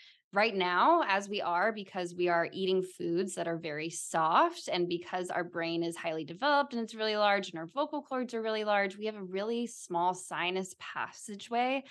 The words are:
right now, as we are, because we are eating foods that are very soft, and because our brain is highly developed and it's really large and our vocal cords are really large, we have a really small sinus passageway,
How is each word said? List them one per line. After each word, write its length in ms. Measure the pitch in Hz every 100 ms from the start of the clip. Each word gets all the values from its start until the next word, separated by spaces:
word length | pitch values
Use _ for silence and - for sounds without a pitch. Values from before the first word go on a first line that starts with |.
| - _ _
right 220 | 202 226
now, 480 | 196 180 180 262 339 202
as 220 | 196 202
we 120 | 202
are, 320 | 170 175 214
because 420 | 214 190 190 175
we 140 | 175 175
are 200 | 170 165
eating 300 | 185 185 185
foods 520 | 185 - 175 170 202
that 140 | 180 170
are 80 | 165
very 320 | 170 147 165
soft, 800 | 165 - 165 160 208 339 349 -
and 200 | 180 175
because 420 | 170 - 185 180
our 140 | -
brain 380 | 175 170 165 170
is 140 | 170 170
highly 280 | 170 160
developed 480 | 156 175 277 285 277
and 100 | 240
it's 120 | 220
really 220 | 220 220 208
large 340 | 208 202 190
and 80 | 160
our 80 | 165
vocal 360 | 277 302 294
cords 300 | 294 254 247
are 80 | 226
really 220 | 220 220
large, 320 | 214 202 196 202
we 100 | 214
have 100 | 214
a 60 |
really 440 | 185 190 220 233 233
small 480 | - - 170 180
sinus 600 | 175 - 156 175 190 185 -
passageway, 1040 | - - 113 - - 202 - 233 254 269 262